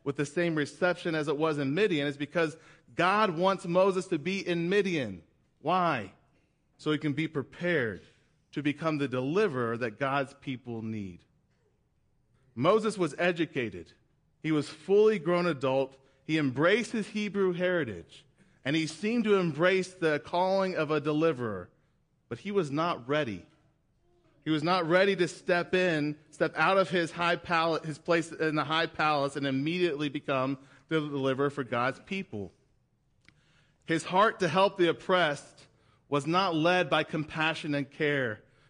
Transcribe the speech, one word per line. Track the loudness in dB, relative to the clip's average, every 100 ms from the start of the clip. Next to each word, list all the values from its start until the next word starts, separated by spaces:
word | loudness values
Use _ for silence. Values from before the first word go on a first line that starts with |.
with | -6 -4
the |
same | -4 0 0
reception | 0 -2 0 0 0 -2
as | -2 -2
it | 0
was | 0 0
in | 0
Midian | 0 2 0 -2
is | -4
because | -4 0 -2 -2 -16 -20 _
God | -2 2 2 2 2
wants | 2 0 2
Moses | 4 4 2 -2
to | -4
be | -2 -4
in | -2 -2 2
Midian. | 2 2 0 -4 -6 -16 _ _ _
Why? | -2 0 2 0 -4 -14 _ _ _ _ _ _
So | -2
he | 0
can | 0
be | -2 -4
prepared | -4 -8 -6 -2 0 -2 -4 -12 _ _ _ _
to | -4
become | -2 -2 -2 -2
the | -2
deliverer | -2 0 0 0 0 -2 -2
that | -4 -4
God's | -2 -2 -2 -6
people | -10 -10 -8 -8
need. | -6 -6 -8 -12 _ _ _ _ _ _ _ _ _ _ _ _ _
Moses | -2 2 2 2 -2
was | -2 0
educated. | 0 0 -2 -2 -6 -6 -16 _ _ _ _ _
He | -2
was | -2 -2
fully | -6 2 6 6 4
grown | 2 0 0
adult. | 0 0 0 0 -6 _ _ -4
He | 0
embraced | 0 2 4 4 0
his | -4 -4
Hebrew | -4 -4 0 0
heritage, | 0 0 0 -2 -6 -14 -20 -20 _ _ _
and | -2 -2
he | -2
seemed | -4 -2 0
to | 4 4
embrace | 2 2 2 2 0
the | -2 0 0
calling | -2 0 2 2 0 -2
of | -2
a | -2
deliverer, | 0 0 2 0 -4 -6 -10 _ _ _ _ _ -14
but | -12
he | -4
was | -2 0
not | 0 -2 -2 -2
ready. | -2 -2 -6 -12 _ _ _ _ _ _ _ _ _
He | -2
was | 0
not | 2 2 4
ready | 4 4 2
to | 0
step | -2 -2 0 0
in, | 0 2 2 -2 -4 _
step | -4 -2 2
out | 2 4
of | 2
his | 0 -2
high | -2 -2 -2
pal-, | 0 0 0 -2
his | -4 -6
place | 0 0 0
in | -2 -2
the | 0
high | 0 0 -2
palace | 0 0 2 0 -2
and | -2
immediately | 0 -2 0 0 0 -4
become | -6 -2 -2 0 -4 -10 -20 -4
the | -4
deliverer | -2 -2 0 0 0
for | -2
God's | -4 -2 -2 -4
people. | -6 -8 -6 -10 -12 -14 _ _ _ _ _ _ _ _ _ _ _ _ -4
His | -4
heart | 0 2 2 2
to | 0
help | 2 2 4
the | 2
oppressed | 2 0 2 2 0 -8 -20 -20 _ _ _ -4
was | -2 0
not | 2 2
led | 2 4 2 2
by | 0
compassion | 0 -4 -6 -2 -2 -2 -4
and | -4 -4
care. | -2 0 0 -2 -6 -14 _